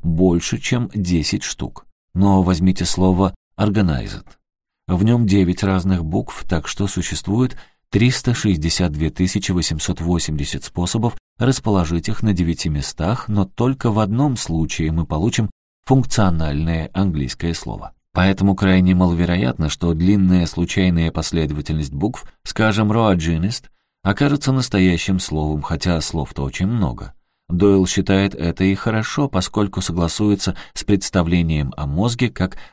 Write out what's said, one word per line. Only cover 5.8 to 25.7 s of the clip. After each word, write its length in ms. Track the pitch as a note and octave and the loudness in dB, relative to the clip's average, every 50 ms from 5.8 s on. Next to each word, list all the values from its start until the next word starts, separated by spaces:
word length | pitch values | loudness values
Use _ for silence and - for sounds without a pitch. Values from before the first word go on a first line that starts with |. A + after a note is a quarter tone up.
| F2 F#2+ F#2 F2+ E2 | 0 0 -2 0 -2
букв, 400 | D#2 E2 G#2 A2+ - - - - - | -2 -4 -4 -4 -6 -10 -10 -6 -2
так 180 | F#2 D#2+ C#2+ | -2 -2 -2
что 220 | - - - G2+ G2 | -6 -6 -4 -4 -4
существует 680 | - - F2 - - D2+ - - G2 A#2 B2+ B2 - - - _ _ _ _ _ | -4 -4 -6 -4 -6 -8 -4 -4 0 0 0 -2 -2 -8 -16 _ _ _ _ _
триста 460 | - G2 A2+ B2+ B2+ - - - A#2+ | 0 2 4 4 2 0 0 -2 -2
шестьдесят 560 | - - G#2+ F#2+ D#2 D2+ E2 - - F2+ F2 | 0 0 0 0 2 0 -2 0 0 0 -2
две 200 | D2 D2+ D#2+ D#2 | 0 -2 -4 -4
тысячи 420 | - - F#2 F#2 - G#2 F#2+ - F#2+ | 0 0 -2 0 0 -2 -2 -2 -2
восемьсот 480 | F2 D#2+ - E2 D#2 - - F2 - | -2 0 -2 -4 -6 -4 -6 -6 -4
восемьдесят 640 | E2 E2+ F2+ E2+ - - D#2 D2 D2 - - C#2 - | -2 0 0 0 0 -2 -4 -4 -4 -4 -6 -8 -10
способов 520 | - - - F2 E2+ - A2+ G#2+ A#2+ - - - _ _ _ | -8 -6 -4 -4 -2 -2 -2 -2 -2 -4 -4 -14 _ _ _
расположить 680 | A#2 B2 C3 - - A2 G#2 F#2+ F2 D#2+ E2+ E2+ - - | 0 0 0 0 0 0 0 2 2 0 -2 -4 -2 -2
их 160 | - - - | -2 0 0
на 80 | A2 G2+ | 0 2
девяти 360 | F2 F2+ E2 E2 - - E2 | 2 0 0 -2 -2 -2 -4
местах, 600 | D2+ D2 C#2 - - - D#2+ E2+ A#2 B2+ - - | -4 -4 -4 -6 -6 -4 -2 -2 -2 -4 -4 -2
но 160 | G#2+ G2+ F#2+ | 0 0 0
только 480 | - - - A#2+ B2+ C3+ C3+ - A#2+ G#2 | 0 0 -2 0 0 0 0 -2 0 0
в 80 | G#2 | 2
одном 360 | A2 G2 G#2 A#2+ C#3+ D3+ C3 | 0 0 0 0 0 0 0
случае 540 | G#2+ - - E2 D#2+ D#2+ D#2 - - D#2+ D#2 | -2 -4 -4 -2 -2 -2 -2 -2 -2 -2 0
мы 160 | D#2 E2 E2 | 0 -2 -2
получим 440 | - D#2 D2+ E2+ A2+ - - A2 G2+ - _ _ _ _ _ _ | -2 -2 -2 -2 0 0 0 -2 -2 -4 _ _ _ _ _ _
функциональное 1080 | - C3 C3+ B2+ - - - - F#2 E2+ E2 D#2+ D2+ C#2+ C#2+ D#2+ E2 E2 D#2+ D#2 - - | 2 4 4 4 2 2 4 4 4 4 2 0 0 -2 -2 0 0 -2 -2 -4 -4 -2
английское 600 | F2+ G2 F#2+ E2 D2+ C#2 B1 - - - E2+ E2 | -2 -2 0 0 -2 -4 -4 -6 -6 -4 -4 -4
слово. 380 | - - - G#1+ G1+ - - - _ _ _ _ | -4 -6 -10 -10 -10 -12 -16 -18 _ _ _ _
Поэтому 440 | - F2+ F#2+ F#2+ F#2+ G2 G2 F#2+ | 2 2 2 2 4 2 2 2
крайне 400 | F#2 G2+ F#2+ F#2 F#2 F#2 F#2 F#2 | 4 4 4 4 6 6 4 4
маловероятно, 720 | F2+ F#2 F2+ E2+ E2 F2 E2+ F2 F2+ G#2 - - - E2 D#2 | 4 4 2 2 2 0 0 0 0 0 -2 -2 -2 -2 -4
что 260 | - - - E2+ E2+ | -2 -2 -2 -2 0
длинная 520 | D#2+ F2 F#2 G#2 G#2 F#2+ F#2 F2+ F2+ F2 | 2 2 4 4 4 4 4 4 4 2
случайная 680 | D#2+ - - F2 E2 - - F#2+ F#2 F2 E2+ E2 E2 - | 0 -2 -4 -4 -2 0 0 2 2 2 2 0 0 -2
последовательность 800 | - D#2 - - E2 D#2+ D2 D2 D2+ D2 - D#2 D#2 D2+ C#2 C#2+ | -2 -4 -2 -2 -2 -2 -2 -4 -6 -4 -4 -4 -4 -4 -6 -4
букв, 320 | C#2+ D#2 G#2+ B2 - - - - _ _ | -4 -4 -4 -4 -6 -14 -18 -20 _ _
скажем, 480 | - - - A2+ A2 G#2 G#2 A2 G#2 | -12 -2 0 0 2 2 2 0 2
"roaginist", 760 | G#2 A#2 A#2 A2 F#2+ F2 D#2 E2 E2 D#2+ E2 G2+ A#2+ - - - _ _ _ _ _ _ _ | 2 2 4 4 2 2 2 0 -2 0 -2 -2 -4 -6 -12 -16 _ _ _ _ _ _ _
окажется 480 | F#2+ G2+ - C#3+ C#3+ C#3 C#3+ - C3+ | -2 0 2 2 2 2 0 0 0
настоящим 720 | C3 C3 B2 - - G2+ F#2 F#2 F2 E2 - - F#2+ F#2 | 0 0 0 0 0 2 4 4 2 2 0 -2 -2 -2
словом, 420 | - - D#2 D#2 D#2 D2+ D#2 D2+ D2 | -2 -4 -4 -2 -2 -2 -4 -4 -4
хотя 380 | - | -6